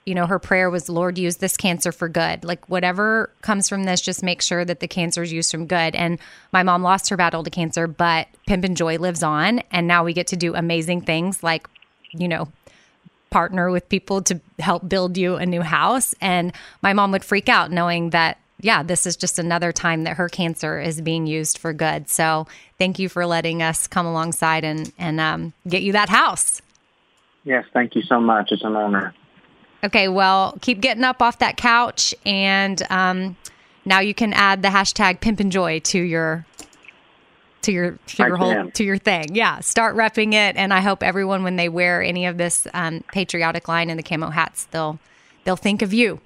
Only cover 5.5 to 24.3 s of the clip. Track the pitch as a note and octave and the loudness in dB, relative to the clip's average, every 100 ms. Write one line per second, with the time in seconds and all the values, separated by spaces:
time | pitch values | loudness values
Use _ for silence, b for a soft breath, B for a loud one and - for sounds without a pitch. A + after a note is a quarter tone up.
5.5 | D#3+ D#3+ F3+ E3 D#3+ E3+ E3+ B B B | -4 -2 0 0 0 -2 -2 B B B
6.5 | F#3+ F#3 F3+ F3+ F#3+ - F#3+ E3+ E3+ D#3 | 0 2 2 4 2 0 0 0 0 -4
7.5 | F3+ E3 E3 E3+ D#3 E3+ E3 - _ - | -4 -2 -2 -2 0 2 2 -2 _ -2
8.5 | G3 F#3 F3 E3 D#3+ F3+ E3+ D#3+ D3+ E3+ | 0 0 0 0 0 -2 -2 0 2 2
9.5 | A#3+ - F3+ E3+ F3 E3+ E3 F3 F3+ E3+ | 0 0 0 4 4 2 0 -2 -2 -2
10.5 | E3+ E3+ E3+ D#3+ F3 E3+ D#3+ F3 F#3+ E3+ | 0 0 0 0 -2 -2 -2 -2 -2 -2
11.5 | D#3+ - _ _ _ - E3 F3 E3 D#3 | -2 -4 _ _ _ -16 -6 -4 -2 -6
12.5 | - _ b b b - _ _ - - | -12 _ b b b -20 _ _ 0 0
13.5 | F#3 F3+ F3+ - F#3+ - G3 F#3 F3 - | 0 0 0 0 -2 0 -2 0 -2 -4
14.5 | - E3 F3 F3+ F#3+ F3+ F#3 F3+ F3+ F3+ | -6 -2 -2 0 0 0 0 0 0 0
15.5 | F3 E3+ D#3 E3 B3+ - - G3 F3+ F3 | -2 0 2 2 2 0 -2 0 0 0
16.5 | - B B F#3+ G3 G3+ F#3+ - G3 F#3 | -6 B B 2 4 4 2 0 -2 4
17.5 | A3+ E3 F3 E3+ E3+ E3+ E3+ E3 - _ | 2 2 0 0 0 0 2 2 -2 _
18.5 | - G#3 A3+ E3+ F3 - E3 F3+ - E3+ | -6 0 0 0 -2 -2 -4 -4 -2 -2
19.5 | E3+ E3+ E3 F3 E3 D#3+ - F3 - E3+ | 0 -2 -2 -2 -2 -2 -4 -4 -2 -2
20.5 | E3 D#3 D#3+ D#3 D#3+ D#3+ E3 D#3+ D#3 D#3 | -2 -4 -4 -4 -4 -2 -2 -2 -2 -4
21.5 | - E3 D#3 D#3+ D#3 D3 - D#3+ D#3+ D#3+ | -4 -6 -2 -2 -2 -4 -2 0 0 -4
22.5 | B B B F#3 F#3 F#3+ F3 F3 E3 E3 | B B B -2 -2 -4 -2 0 0 -2
23.5 | E3 D#3+ D#3+ - - E3+ E3 E3 | -2 -2 -2 -4 -2 -2 -2 -4